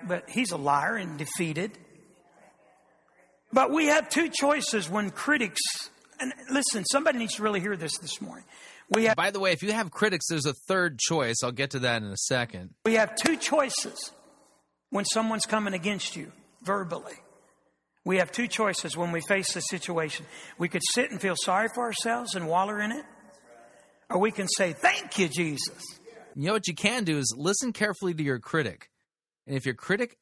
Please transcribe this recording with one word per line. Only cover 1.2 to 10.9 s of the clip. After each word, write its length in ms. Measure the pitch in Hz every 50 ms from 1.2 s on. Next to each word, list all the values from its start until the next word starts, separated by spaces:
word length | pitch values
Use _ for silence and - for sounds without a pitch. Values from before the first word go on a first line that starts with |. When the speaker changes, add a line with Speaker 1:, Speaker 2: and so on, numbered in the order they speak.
| 156 - - - 175 165 151 160 190 220 - - - - - - - _ _ _ _ _ _ - - - _ _ _ _ _ _ _ _ _ _ _ _ _ _ - _ _ _ _ _ -
Speaker 1:
But 180 | 262 262 262
we 140 | 285 320 311 294
have 220 | 294 311 302 -
two 200 | - 285 339 311
choices 600 | - - 277 285 294 285 - - - 214 175 156
when 220 | 180 214 208 190
critics, 500 | - - - - 302 294 233 180 - - - - - - - - - - - _ - -
and 140 | 254 262 - - - -
listen, 320 | 262 285 262 - - 214 180 -
somebody 280 | - 277 311 330 277 240
needs 160 | 233 208 -
to 80 | - 208
really 160 | 214 208 190
hear 180 | 170 208 202 175
this 200 | 165 147 - -
this 200 | - 131 - -
morning. 220 | - - - - - - - - - - - - - -
We 160 | - 220 226
have 100 | 220 220
Speaker 2:
By 140 | - 170 202
the 80 | 202 196
way, 120 | 190 185
if 100 | 175 - 185
you 80 | 208
have 200 | 214 226 214 165
critics, 340 | - - 208 214 180 160 - -
there's 160 | 165 156 131
a 80 | 151 135 - - -
third 320 | 190 190 175 170